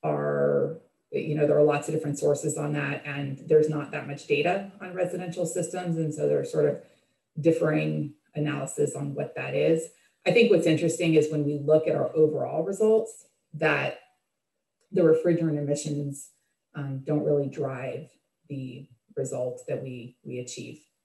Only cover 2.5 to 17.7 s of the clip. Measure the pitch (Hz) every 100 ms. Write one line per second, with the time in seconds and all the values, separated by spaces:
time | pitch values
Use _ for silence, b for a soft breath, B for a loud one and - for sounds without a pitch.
2.5 | 143 147 147 143 147 147 143 139 135 -
3.5 | 160 151 151 139 147 143 143 - 143 170
4.5 | 196 196 - 185 180 175 180 180 170 170
5.5 | 180 165 180 180 165 156 151 147 143 135
6.5 | 156 147 - b b b b _ - 156
7.5 | 160 160 156 156 151 147 - _ - 147
8.5 | 143 139 - 143 143 143 143 139 - 135
9.5 | 143 151 160 160 b b b - 233 214
10.5 | 175 165 151 170 - 165 156 151 151 143
11.5 | 147 143 156 160 156 - 160 156 143 -
12.5 | - 185 196 233 220 - - _ _ _
13.5 | 147 156 143 135 - _ _ _ _ _
14.5 | _ _ _ _ 185 165 160 175 165 165
15.5 | 147 143 147 - 143 143 139 - _ _
16.5 | _ _ 156 139 135 143 151 151 147 135
17.5 | - 135